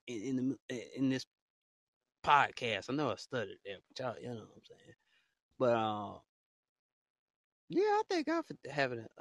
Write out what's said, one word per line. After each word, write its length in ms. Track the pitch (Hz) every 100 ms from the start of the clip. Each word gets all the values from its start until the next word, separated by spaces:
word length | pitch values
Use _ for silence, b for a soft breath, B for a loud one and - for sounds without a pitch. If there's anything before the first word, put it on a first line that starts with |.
| -
in, 140 | 117
in 340 | 113 127 127 - -
the, 280 | 120 85 98
in 120 | 135
this 160 | 131 - _ _ _ _ _ _ _ _ _ -
podcast. 600 | 143 107 - 120 101 92
I 40 |
know 180 | 139 139
I 40 | 95
stuttered 420 | - 131 98 95 98
there, 120 | 104 _
but 100 | -
y'all, 160 | 127 101
you 80 | 120
know 60 | 117
what 200 | - -
I'm 60 |
saying. 320 | - - - - _ _ _ _ _ -
But, 160 | 127
uh, 400 | 117 110 104 101 92 _ _ _ _ _ _ _ _ _ _ _ _ _ _ -
yeah, 120 | 269
I 200 | 415 415 440
thank 180 | 359 294
God 180 | 330 -
for 100 | - 127
having, 340 | 147 131 120 110 -